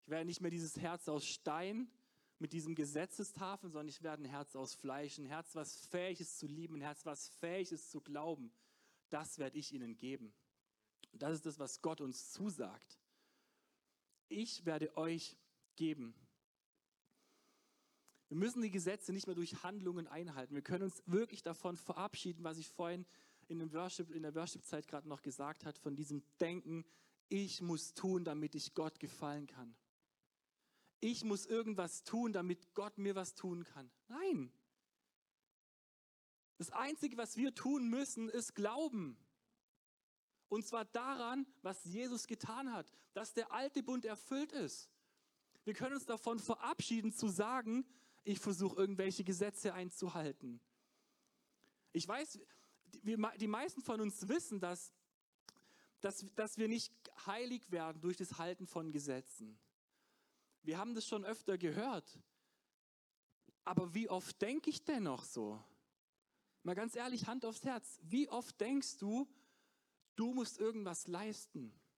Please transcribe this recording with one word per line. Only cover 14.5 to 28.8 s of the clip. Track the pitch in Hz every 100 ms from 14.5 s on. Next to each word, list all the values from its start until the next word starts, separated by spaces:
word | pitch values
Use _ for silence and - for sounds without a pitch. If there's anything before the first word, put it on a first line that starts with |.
| - 170
werde | 156 151 -
euch | 160 165 - - _ _ _ -
geben.“ | 160 147 117 113 - _ _ _ _ _ _ _ _ _ _ _ _ _ _ _ _ _ - _ _
Wir | 151
müssen | 220 247
die | 220
Gesetze | 190 175 208 -
nicht | 190 202
mehr | 170
durch | 170 -
Handlungen | 175 202 185 175 165
einhalten. | 151 175 139 127 143
Wir |
können | 143 180
uns | 190 - -
wirklich | 180 233 202
davon | - 160 185 175
verabschieden, | - 180 202 - 185 170 170
was | 160
ich | 156
vorhin | - 170 175 180 - - - -
in | 170
dem | 160
Worship, | 156 185 - 165
in | 160
der | 151 156
Worship-Zeit | 165 - - 156 151
gerade | 147 151
noch | 139
gesagt | - 127 143 156 156
hat, | -
von | - 143
diesem | 147 147 - _
Denken, | 170 175 156 165 160 - _ _ _
„Ich | 196 196 -
muss | 175 160 -
tun, | - 190 185
damit | 170 151 151 151
ich | -
Gott | -